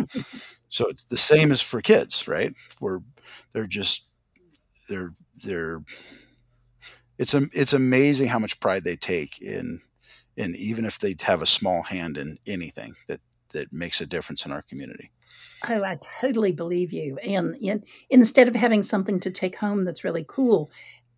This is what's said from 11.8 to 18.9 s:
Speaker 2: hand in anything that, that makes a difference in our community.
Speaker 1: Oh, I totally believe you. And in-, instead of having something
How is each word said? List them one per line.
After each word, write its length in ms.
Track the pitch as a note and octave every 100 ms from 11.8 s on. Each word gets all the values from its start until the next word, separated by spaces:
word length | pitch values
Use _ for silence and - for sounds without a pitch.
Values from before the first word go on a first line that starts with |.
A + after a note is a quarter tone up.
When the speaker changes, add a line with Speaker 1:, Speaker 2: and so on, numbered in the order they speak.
Speaker 2:
hand 360 | - F#2 E2 C#2+
in 180 | C#2+ D#2 -
anything 480 | F#2+ D#2 - A1+ - -
that, 140 | - _ _ _
that 200 | D#2 C#2
makes 300 | D#2 E2+ -
a 40 | D2+
difference 380 | E2+ - -
in 80 | D#2+
our 80 | D2
community. 500 | - - - - - _ _ - - - -
Speaker 1:
Oh, 160 | A3
I 160 | F#3+ E3 - -
totally 320 | C4 A#3 G3+
believe 400 | D#3+ E3+ F3+ F3
you. 240 | E3 D3+ C#3+
And 380 | G#3 G3 E3 -
in-, 280 | F#3+ G#3+ - - -
instead 360 | B3+ A3+ - A#3+
of 60 |
having 280 | A3+ A#3 G#3
something 360 | F#3+